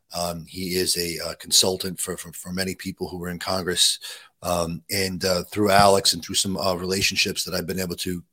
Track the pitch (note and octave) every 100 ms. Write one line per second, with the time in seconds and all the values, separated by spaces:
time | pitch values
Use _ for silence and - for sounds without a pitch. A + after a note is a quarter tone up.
0 | - F2 F2 E2+ D#2+ F2+ F#2 F2+ E2+ F2
1 | F2 D#2+ E2 D#2 F2 - G#2 F#2 F#2+ E2+
2 | - E2+ E2+ - F2+ F2+ F#2+ F2+ G2 F#2
3 | F#2 F#2 F2 F2 F#2+ F#2+ F2 F2 - -
4 | - - - - F2 F2 E2 E2 - G2+
5 | F#2+ F2+ F#2+ F2+ E2+ G#2 G2+ G2 G2+ G2
6 | - E2+ - F#2+ G2+ F2+ G2 F2+ F#2 F#2+
7 | G2 F#2+ G2+ F2 - F2 E2 F#2 F2+ E2+
8 | F#2 F2 -